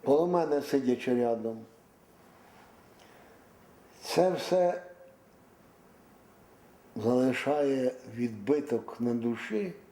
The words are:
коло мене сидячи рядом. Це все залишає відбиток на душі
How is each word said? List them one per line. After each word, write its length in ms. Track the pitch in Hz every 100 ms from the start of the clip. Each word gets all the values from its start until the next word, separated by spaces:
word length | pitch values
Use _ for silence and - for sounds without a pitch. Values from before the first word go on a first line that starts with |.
коло 220 | - 143 175
мене 360 | 175 156 147
сидячи 520 | 135 139 123 120 -
рядом. 440 | 123 117 113 110 113 - - - _ - - - - - - - - - - - - - - - - - - - -
Це 280 | - - 185
все 520 | 165 - 185 175 180 - - - - - - - - - - - - - - - - - - - - - -
залишає 880 | 117 123 131 123 135 147 143 135 127 - 107
відбиток 840 | 113 120 107 101 147 147 117 - -
на 140 | 120
душі 580 | 120 117 113 - 214 190 - -